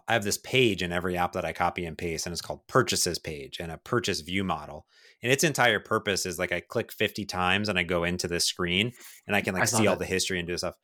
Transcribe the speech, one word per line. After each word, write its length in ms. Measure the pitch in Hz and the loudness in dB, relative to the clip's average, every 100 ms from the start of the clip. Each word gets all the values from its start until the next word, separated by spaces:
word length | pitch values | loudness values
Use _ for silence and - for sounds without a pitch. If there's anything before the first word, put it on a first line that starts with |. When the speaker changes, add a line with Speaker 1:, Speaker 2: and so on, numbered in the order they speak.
| - | 0
Speaker 1:
I 60 | |
have 100 | 113 | 0
this 140 | 104 - | 0 -4
page 460 | - 131 123 92 | 0 4 4 4
in 80 | 90 | 0
every 260 | 87 90 90 | 0 0 0
app 160 | 87 | 0
that 120 | 92 82 | 0 -2
I 80 | |
copy 320 | 80 87 87 85 | 0 0 0 -4
and 120 | 78 | -4
paste, 300 | 87 80 - | -4 -4 -4
and 60 | |
it's 80 | 85 | -6
called 260 | - 76 - | -8 -10 0
purchases 500 | 131 117 98 - 85 | 2 4 2 0 -2
page 420 | - 76 67 - | -6 -8 -10 -10
and 120 | 85 | -10
a 60 | 80 | -10
purchase 420 | - 120 113 85 | -4 -2 0 -2
view 220 | 78 92 | -2 -2
model. 420 | 95 80 73 73 - _ - _ | 0 -2 -6 -14 -18 _ -20 _
And 100 | 117 | 2
its 100 | 135 | 4
entire 380 | 165 139 123 104 | 4 4 4 4
purpose 440 | - 110 - 92 92 | 2 -2 0 -2 -2
is, 140 | 85 | -2
like, 140 | 90 | -2
I 80 | 87 | -2
click 320 | - 120 107 | -4 -6 -4
fifty 320 | - 107 - 98 | -2 -2 -2 -6
times 420 | 92 90 95 107 | 0 2 2 0
and 100 | 92 | 0
I 60 | |
go 220 | 85 90 85 | 0 2 0
into 240 | 90 90 | 0 -2
this 160 | 85 - | 0 0
screen 480 | - 87 90 113 - - - - | 0 0 2 2 -2 -16 -16 -2
and 80 | 101 | 0
I 60 | |
can, 120 | 98 | 0
like, 100 | 92 | 0
Speaker 2:
I 20 | 113 | 2
Speaker 1:
see 120 | 113 | 4
Speaker 2:
love 80 | 107 | 4
Speaker 1:
all 60 | 90 | 2
Speaker 2:
it. 40 | |
Speaker 1:
the 60 | 87 | 0
history 340 | 95 - 92 | -2 0 -2
and 80 | 87 | -4
do 100 | 87 | -4
stuff. 180 | 90 - | -6 -8